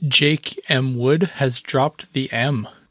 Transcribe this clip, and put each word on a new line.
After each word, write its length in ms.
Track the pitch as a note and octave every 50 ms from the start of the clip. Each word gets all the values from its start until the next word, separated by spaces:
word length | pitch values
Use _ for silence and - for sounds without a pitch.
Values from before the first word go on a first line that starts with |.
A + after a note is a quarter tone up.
| E3
Jake 540 | C#3 - - D3 D3 D#3 - - - - - - -
M. 300 | D3 B2+ C3 C3 B2+ A#2+
Wood 240 | A#2+ C3+ D3+ E3
has 360 | F#3+ E3+ - - C#3 C3 A#2+ -
dropped 520 | - - - C#3+ C#3 D3+ - - - -
the 180 | - C#3 C3 -
M? 380 | - A#2 B2 C#3+ C#3 A2 G#2+ - - - _ _